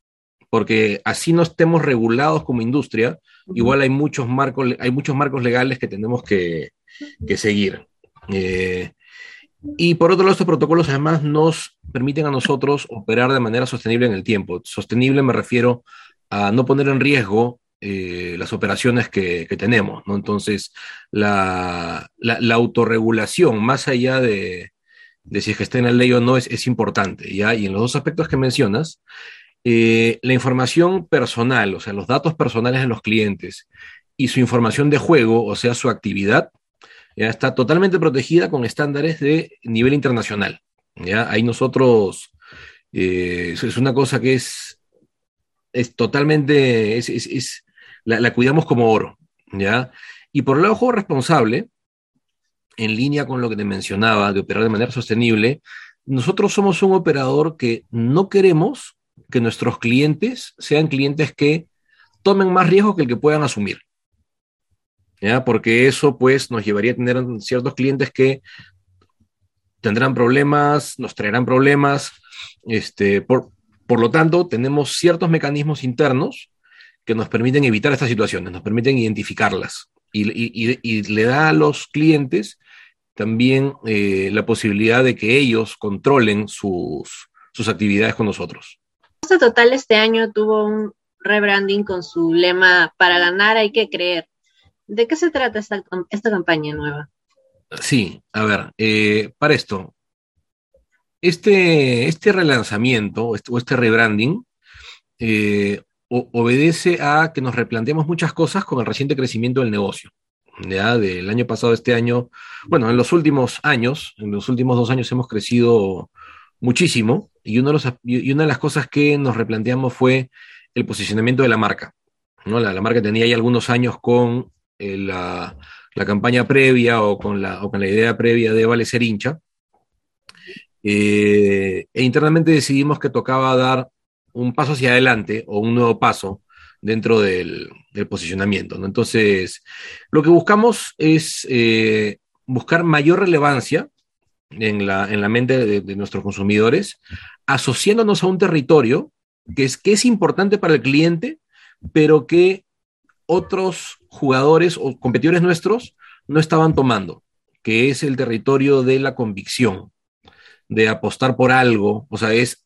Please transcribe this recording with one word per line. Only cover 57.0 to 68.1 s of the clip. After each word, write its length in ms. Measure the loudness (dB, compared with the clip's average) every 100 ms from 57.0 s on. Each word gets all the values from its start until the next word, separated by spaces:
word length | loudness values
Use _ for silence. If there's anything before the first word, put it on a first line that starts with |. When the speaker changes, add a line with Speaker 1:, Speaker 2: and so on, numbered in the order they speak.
| 2 0 0 0 0 -2
Speaker 1:
que 280 | -4 -4 -6
no 380 | -4 0 0 2
queremos 640 | 4 4 4 0 -4 -14 _ _ _ _
que 100 | -2
nuestros 380 | -2 -2 -4 -2
clientes 760 | 0 2 2 0 -4 -6 -14 -16
sean 300 | -2 0 0
clientes 460 | 0 -2 -2 -4
que 320 | 0 0 0 -6 _ _ _ _ _
tomen 300 | 2 2 4
más 160 | 4 4
riesgo 260 | 4 4 2
que 60 |
el 60 | -2
que 80 | 0
puedan 260 | 2 2
asumir, 400 | 0 -4 -6 -8 _ _ _ _ _ _ _ _ _ _ _ _ _ _
¿ya? 240 | -2 0
Porque 420 | 0 0 2 4 4
eso, 320 | 4 0 2
pues, 320 | 2 2 -2
nos 140 | -6
llevaría 280 | -2 0 0
a 40 | 0
tener 280 | -2 -2 -4 -8
ciertos 360 | -4 -4 -4
clientes 360 | -2 -2 -2 -2